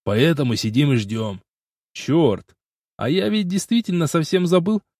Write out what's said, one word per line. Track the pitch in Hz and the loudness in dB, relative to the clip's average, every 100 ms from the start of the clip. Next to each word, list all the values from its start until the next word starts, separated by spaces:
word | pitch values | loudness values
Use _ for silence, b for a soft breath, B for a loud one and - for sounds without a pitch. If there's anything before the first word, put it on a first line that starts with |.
поэтому | - 107 156 151 127 | -2 2 2 2 0
сидим | 107 110 113 143 | -2 -2 0 2
и | 123 | 2
ждём». | 101 110 107 92 _ _ _ _ _ | -2 -6 -8 -12 _ _ _ _ _
Чёрт! | - - 160 143 95 - _ _ _ _ - | -10 -2 2 2 0 -6 _ _ _ _ -6
А | 117 | -2
я | 180 208 | 0 0
ведь | 214 180 | -2 -2
действительно | 190 - 233 208 175 156 | -4 0 -2 0 -2 0
совсем | 170 156 185 175 | 0 0 0 2
забыл, | 180 175 214 - | 2 2 -2 -6